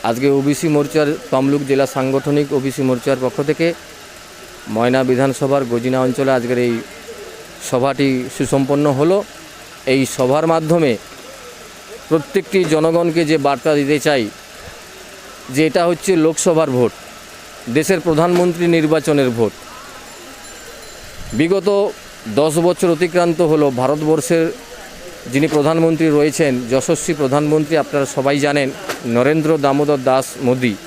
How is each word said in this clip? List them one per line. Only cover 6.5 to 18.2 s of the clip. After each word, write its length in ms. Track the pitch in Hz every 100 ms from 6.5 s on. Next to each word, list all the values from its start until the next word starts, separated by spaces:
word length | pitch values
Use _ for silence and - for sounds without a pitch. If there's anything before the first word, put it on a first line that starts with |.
| 123
এই 140 | 123 117 - - - - - - - -
সভাটি 440 | - 131 135 135 139 127 127
সুসম্পন্ন 560 | - 139 139 135 143 147
হলো। 240 | 131 156 196 208 - - - - - -
এই 160 | 135 131
সভার 380 | - 127 143 160
মাধ্যমে 440 | 165 156 170 151 107 - - - - - - - - - 220 -
প্রত্যেকটি 520 | 160 - 196 185 196 170
জনগণকে 560 | 156 160 165 170 165 156
যে 120 | 156
বার্তা 340 | 139 135 160 147
দিতে 220 | 139 151
চাই 240 | 156 143 104 - - - - - - - - - - - -
যে 120 | 131 156
এটা 160 | 156 170
হচ্ছে 260 | 170 - 180
লোকসভার 540 | 156 156 - 160 156
ভোট, 200 | 127 117 - - - - - - - -
দেশের 260 | 120 156 185
প্রধানমন্ত্রী 640 | 165 151